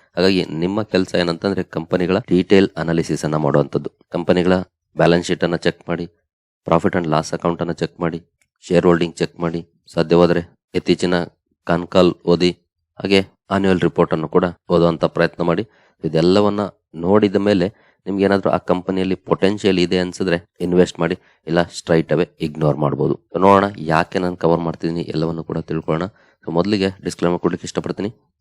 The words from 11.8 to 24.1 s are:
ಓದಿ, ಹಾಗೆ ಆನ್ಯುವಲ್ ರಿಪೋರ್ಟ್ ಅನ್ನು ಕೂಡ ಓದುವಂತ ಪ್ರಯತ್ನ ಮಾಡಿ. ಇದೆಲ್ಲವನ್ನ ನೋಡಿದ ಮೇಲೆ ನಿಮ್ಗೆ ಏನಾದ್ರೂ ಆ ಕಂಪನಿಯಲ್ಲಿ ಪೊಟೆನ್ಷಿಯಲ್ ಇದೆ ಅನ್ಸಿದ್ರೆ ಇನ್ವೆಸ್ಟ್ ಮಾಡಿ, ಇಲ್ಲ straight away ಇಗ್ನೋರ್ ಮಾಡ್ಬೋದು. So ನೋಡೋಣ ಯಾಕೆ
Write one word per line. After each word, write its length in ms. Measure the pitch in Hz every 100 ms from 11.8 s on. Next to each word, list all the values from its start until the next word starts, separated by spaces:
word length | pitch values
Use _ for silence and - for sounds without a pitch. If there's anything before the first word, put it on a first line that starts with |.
| 87 95 90 - 85
ಓದಿ, 240 | 85 90 85 _ _ _ -
ಹಾಗೆ 240 | 95 98 95 _ -
ಆನ್ಯುವಲ್ 300 | 98 98 92
ರಿಪೋರ್ಟ್ 320 | 85 - 82
ಅನ್ನು 160 | 80 78
ಕೂಡ 160 | 90 90 85 -
ಓದುವಂತ 340 | 87 85 80
ಪ್ರಯತ್ನ 380 | 85 - 85 -
ಮಾಡಿ. 260 | 85 85 113 _ _ _
ಇದೆಲ್ಲವನ್ನ 560 | 80 78 87 95 104 101 98 - _
ನೋಡಿದ 420 | 82 85 104 104 101
ಮೇಲೆ 360 | 101 101 92 - _ _ -
ನಿಮ್ಗೆ 180 | 98
ಏನಾದ್ರೂ 260 | 98 98 90
ಆ 60 | 82
ಕಂಪನಿಯಲ್ಲಿ 580 | - 90 87 92 92
ಪೊಟೆನ್ಷಿಯಲ್ 640 | 92 - - 95 104 104 90
ಇದೆ 200 | 87 92
ಅನ್ಸಿದ್ರೆ 500 | 90 87 95 85 - -
ಇನ್ವೆಸ್ಟ್ 400 | 87 90 90 -
ಮಾಡಿ, 180 | 85 87 _ _ -
ಇಲ್ಲ 120 | 85
straight 520 | 85 - - 82 78
away 140 | 78 87 -
ಇಗ್ನೋರ್ 360 | 80 76 78 71
ಮಾಡ್ಬೋದು. 440 | 73 71 73 - _
So 60 | 87
ನೋಡೋಣ 300 | 95 98 98 101
ಯಾಕೆ 400 | 80 80 87